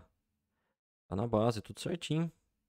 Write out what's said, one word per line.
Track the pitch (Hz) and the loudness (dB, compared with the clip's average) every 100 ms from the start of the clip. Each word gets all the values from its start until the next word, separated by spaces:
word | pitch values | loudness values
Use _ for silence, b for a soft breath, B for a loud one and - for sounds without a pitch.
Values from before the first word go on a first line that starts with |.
| - _ _ _ _ _ _ _ _ _ - | -6 _ _ _ _ _ _ _ _ _ -8
Tá | 95 | -4
na | 117 | 2
base, | 110 113 107 | 4 4 0
tudo | - 104 | -4 -8
certinho. | 151 170 - 156 165 - _ _ | -6 -4 -2 0 0 -4 _ _